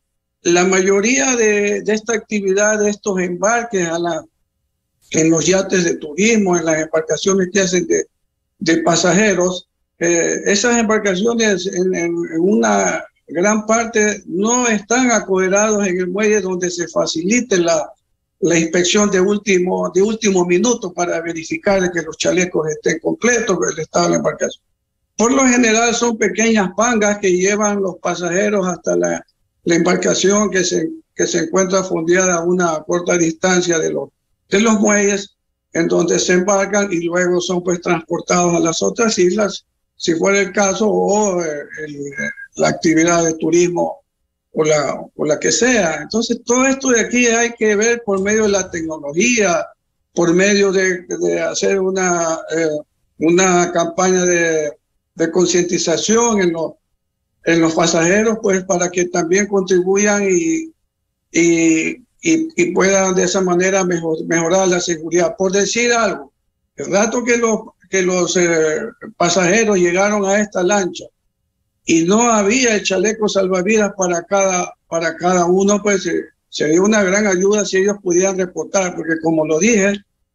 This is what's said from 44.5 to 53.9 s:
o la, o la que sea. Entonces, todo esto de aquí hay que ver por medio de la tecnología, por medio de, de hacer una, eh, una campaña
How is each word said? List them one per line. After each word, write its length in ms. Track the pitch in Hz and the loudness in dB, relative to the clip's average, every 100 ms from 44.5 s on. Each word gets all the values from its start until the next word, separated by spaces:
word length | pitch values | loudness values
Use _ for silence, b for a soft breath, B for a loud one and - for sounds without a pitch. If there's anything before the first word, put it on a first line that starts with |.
o 120 | 156 | -2
la, 380 | 156 151 135 - - - | 0 2 0 -6 -10 -6
o 100 | 151 | -2
la 140 | - | -2
que 120 | 180 | -2
sea. 500 | - 240 240 170 156 | 0 2 2 0 -4
Entonces, 400 | - 220 247 233 - | -4 -4 -2 -4 -2
todo 200 | 247 269 | 0 2
esto 240 | 269 269 | 0 0
de 120 | 233 | 0
aquí 260 | 196 247 240 | 0 0 2
hay 260 | 226 233 233 | 2 0 0
que 180 | 214 202 | 0 2
ver 280 | 226 233 233 | 0 0 -2
por 160 | 196 | -2
medio 220 | 196 220 | 0 2
de 60 | 214 | 2
la 200 | 196 185 | 0 -2
tecnología, 960 | 175 160 156 143 156 233 240 190 165 - - _ _ _ | -8 -8 -8 -6 -2 0 2 2 0 -4 -12 _ _ _
por 200 | - 170 | -2 2
medio 380 | 170 196 202 196 | 4 4 4 2
de, 340 | 190 185 180 180 | 2 0 -2 -6
de 340 | 170 175 170 | -4 -2 -2
hacer 380 | 165 160 196 196 | -2 -2 0 0
una, 580 | 190 190 185 175 165 160 - 160 | 0 0 0 0 -2 -4 -4 -2
eh, 120 | 160 151 - _ _ - | -2 -4 -8 _ _ -2
una 520 | 156 175 190 175 175 | 2 4 4 2 2
campaña 540 | 175 165 | 0 -2